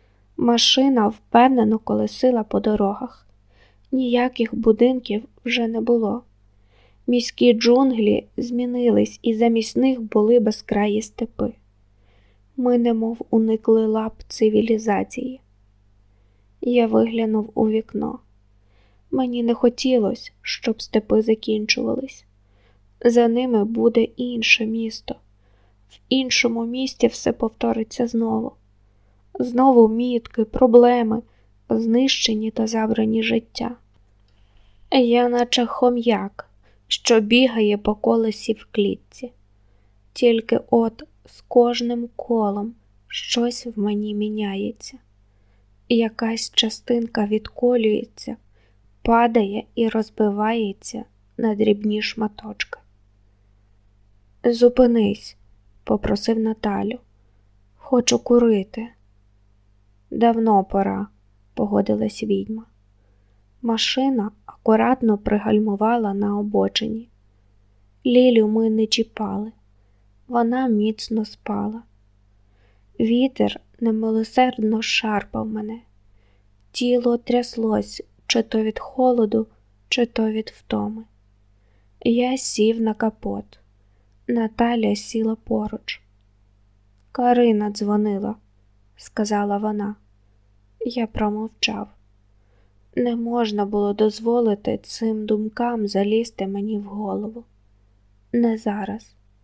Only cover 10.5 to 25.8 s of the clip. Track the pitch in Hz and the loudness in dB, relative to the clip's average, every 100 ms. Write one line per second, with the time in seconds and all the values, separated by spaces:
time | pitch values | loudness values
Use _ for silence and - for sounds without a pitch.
10.5 | 214 - 202 208 208 220 - 226 - 208 | -4 -4 -2 0 -2 -6 -10 -10 -6 -8
11.5 | - _ _ _ _ _ _ _ _ _ | -8 _ _ _ _ _ _ _ _ _
12.5 | - 247 247 233 226 220 233 - 226 220 | -4 0 2 2 0 -4 -6 -2 0 0
13.5 | 220 220 220 220 220 220 - - - 220 | 0 2 2 2 -2 -4 -10 -16 0 2
14.5 | 214 226 220 220 190 196 - 254 262 _ | 2 2 0 0 -2 -2 -8 -10 -12 _
15.5 | _ _ _ _ _ _ _ _ _ _ | _ _ _ _ _ _ _ _ _ _
16.5 | _ 254 240 226 220 226 226 226 214 214 | _ -2 2 2 2 2 0 0 -2 -2
17.5 | - 220 220 220 214 - - _ _ _ | -2 0 0 -4 -6 -6 -8 _ _ _
18.5 | _ _ _ _ _ _ 269 254 240 233 | _ _ _ _ _ _ -4 -4 -2 -2
19.5 | 233 240 240 262 254 202 220 - _ - | 2 2 2 0 2 2 -4 -10 _ -12
20.5 | - - 226 - 220 214 214 220 220 - | -6 -4 -6 -2 -4 2 0 2 -2 -2
21.5 | 214 220 - 226 247 269 - _ _ _ | -4 -2 -2 -2 -4 -6 -14 _ _ _
22.5 | _ _ _ _ _ 240 233 233 233 254 | _ _ _ _ _ 2 4 4 2 0
23.5 | 226 208 226 226 233 226 - 247 240 220 | 0 0 2 2 4 0 -2 -6 -4 0
24.5 | - 220 226 226 - - - _ _ _ | 0 0 -4 -6 -8 -12 -14 _ _ _
25.5 | _ _ _ | _ _ _